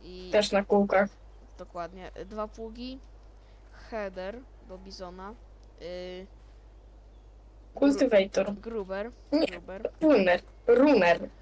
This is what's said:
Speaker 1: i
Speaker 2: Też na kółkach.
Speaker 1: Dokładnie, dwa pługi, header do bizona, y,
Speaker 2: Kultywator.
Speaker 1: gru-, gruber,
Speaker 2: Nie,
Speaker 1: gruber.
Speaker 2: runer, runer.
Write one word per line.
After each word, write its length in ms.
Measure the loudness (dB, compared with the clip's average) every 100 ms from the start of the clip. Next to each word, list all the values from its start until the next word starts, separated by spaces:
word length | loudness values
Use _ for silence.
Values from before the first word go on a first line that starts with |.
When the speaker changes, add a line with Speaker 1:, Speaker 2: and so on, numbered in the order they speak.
Speaker 1:
i 280 | -18 -16 -2
Speaker 2:
Też 200 | 0 2
na 120 | 0
kółkach. 460 | 2 2 4 2 2 -2 -20 -20 -20 -20
Speaker 1:
Dokładnie, 540 | -16 -12 -12 -12 -16 -16 -14
dwa 220 | -10 -10
pługi, 520 | -10 -14 -12 -14 -14 -18 -20 -20 -20 -20 -20 -20 -20 -12
header 500 | -10 -8 -8 -10 -12 -16 -20 -20
do 100 | -18
bizona, 560 | -18 -16 -16 -14 -16 -16 -20 -20 -20 -18
y, 460 | -14 -12 -12 -14 -16 -20 -20 -20 -20 -20 -20 -20 -20 -20 -20 -20 -20 -20 -18
Speaker 2:
Kultywator. 720 | 0 2 4 4 4 2 0 -2
Speaker 1:
gru-, 80 | -6
gruber, 500 | -8 -10 -8 -8 -10 -14 -4
Speaker 2:
Nie, 160 | -2 -2
Speaker 1:
gruber. 440 | -4 -14 -8 -8 0
Speaker 2:
runer, 400 | 4 6 6 2 0 -10 2
runer. 520 | 6 6 6 6 2 0 -14